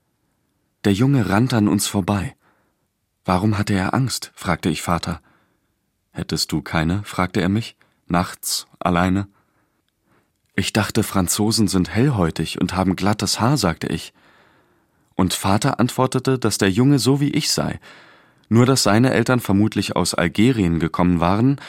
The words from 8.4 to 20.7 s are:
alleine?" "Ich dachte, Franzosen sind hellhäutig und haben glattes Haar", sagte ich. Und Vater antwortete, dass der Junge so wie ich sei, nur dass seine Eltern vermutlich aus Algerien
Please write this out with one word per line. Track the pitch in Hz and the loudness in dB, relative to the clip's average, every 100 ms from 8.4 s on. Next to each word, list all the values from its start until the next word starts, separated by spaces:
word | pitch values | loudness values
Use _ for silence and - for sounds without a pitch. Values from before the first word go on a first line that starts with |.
| - - - - | -8 -8 -10 -6
alleine?" | 90 87 92 95 101 _ _ _ _ _ _ _ _ _ _ _ _ - | -2 2 2 0 -4 _ _ _ _ _ _ _ _ _ _ _ _ -6
"Ich | 95 | -2
dachte, | 113 98 117 | 0 0 -2
Franzosen | 101 101 87 - 107 107 98 | -2 0 -2 0 0 2 0
sind | 95 85 | 0 0
hellhäutig | 90 143 113 82 - 82 - | 0 0 2 0 -2 -6 -4
und | 90 90 | -2 0
haben | 92 90 | 0 0
glattes | 98 107 98 - | 0 0 -2 0
Haar", | 110 143 | 0 2
sagte | 95 78 - | 0 -2 -4
ich. | 82 - _ _ _ _ _ _ _ _ _ _ | -6 -8 _ _ _ _ _ _ _ _ _ _
Und | - 92 - | -4 -2 -2
Vater | 95 104 139 - | -2 0 0 -2
antwortete, | 123 - 127 127 - 131 | -2 0 -2 0 -2 -2
dass | 110 - | -2 0
der | 98 | 0
Junge | 95 131 143 | 4 4 4
so | 110 139 | 2 2
wie | 143 | 0
ich | - - | -2 -2
sei, | - 78 - - - - _ _ _ - | -4 -4 -8 -16 -20 -20 _ _ _ 0
nur | 110 123 | 4 4
dass | 131 | 4
seine | 104 107 127 | 4 4 4
Eltern | 107 120 123 | 2 2 0
vermutlich | - 101 107 107 - - | 2 2 2 0 -4 -2
aus | 90 - | -2 0
Algerien | 85 90 117 117 90 | -2 2 2 4 0